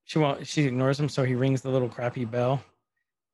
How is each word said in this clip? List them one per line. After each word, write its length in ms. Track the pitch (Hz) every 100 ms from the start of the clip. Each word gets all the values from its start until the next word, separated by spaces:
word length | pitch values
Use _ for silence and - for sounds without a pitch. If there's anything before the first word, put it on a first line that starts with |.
she 140 | - 165
won't, 280 | 147 139 135
she 180 | -
ignores 340 | 143 123 131 139
him. 100 | 147
So 140 | -
he 120 | 127
rings 280 | 127 135 135
the 80 | 135
little 180 | 131 123
crappy 360 | - 123 127
bell, 380 | 117 120 123 135 - _ _ _ _ _ _